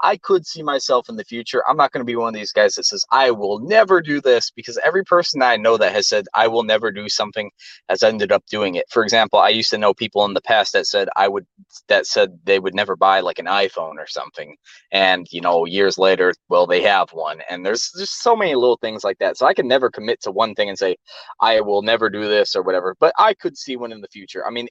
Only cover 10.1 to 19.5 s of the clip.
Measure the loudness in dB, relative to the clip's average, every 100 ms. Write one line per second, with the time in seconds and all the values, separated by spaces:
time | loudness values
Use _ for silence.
10.1 | 0 0 -2 0 0 0 -4 -4 -4 -2
11.1 | 0 0 0 -8 _ _ -20 0 0 0
12.1 | 0 0 -2 0 0 0 -4 -4 2 2
13.1 | 2 0 -6 -2 0 0 -4 -10 -12 -12
14.1 | -12 -12 -14 -16 -18 _ -20 _ 0 2
15.1 | 0 -4 -4 0 2 0 2 0 4 2
16.1 | 4 2 0 _ 2 4 2 4 2 0
17.1 | -4 -8 -8 -10 -6 -4 -4 -6 -8 -10
18.1 | -4 0 0 0 2 2 0 -4 -4 -6
19.1 | -2 -2 0 0